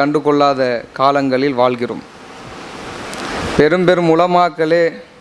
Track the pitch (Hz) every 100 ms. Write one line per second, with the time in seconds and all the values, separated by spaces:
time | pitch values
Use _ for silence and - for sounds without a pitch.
0 | 143 151 143 143 143 135 127 120 - -
1 | 135 143 139 127 143 123 127 120 120 90
2 | - - - - - - - - - -
3 | - - - - - - 147 180 175 180
4 | 170 160 180 175 175 156 160 170 165 -
5 | - -